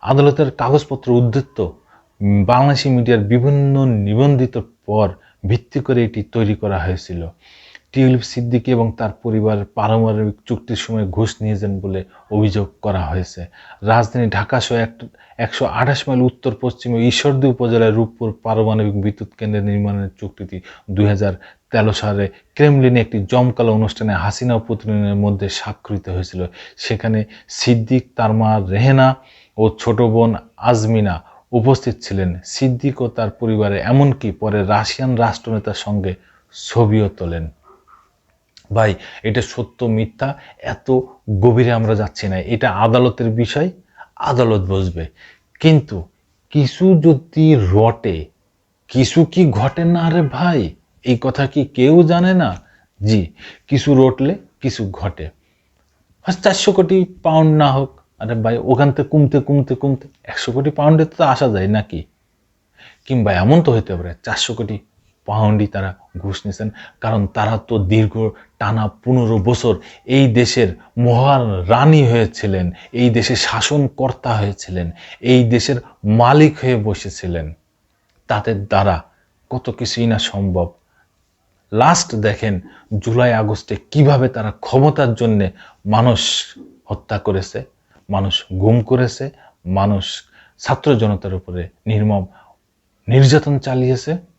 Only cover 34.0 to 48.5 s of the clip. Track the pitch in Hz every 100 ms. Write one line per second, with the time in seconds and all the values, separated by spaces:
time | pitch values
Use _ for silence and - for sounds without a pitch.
34 | 127 117 110 92 107 104 95 104 104 -
35 | 131 120 117 101 - 110 107 101 - 104
36 | 95 92 _ _ _ - - - 110 110
37 | 104 - 87 85 80 - _ _ _ _
38 | _ _ _ _ _ - _ 101 110 90
39 | - - 110 113 107 - 120 _ 120 110
40 | 110 _ 135 143 - - - 117 - 127
41 | 127 - - 101 120 117 120 117 110 107
42 | 104 - 104 92 - 113 127 95 117 123
43 | 123 - 117 113 113 143 175 - _ _
44 | - - - 123 120 107 95 98 92 85
45 | 80 _ - _ _ _ 160 156 - 98
46 | 87 _ _ _ _ 151 135 - 185 175
47 | 156 139 - - 156 143 95 98 113 -
48 | 113 82 78 _ _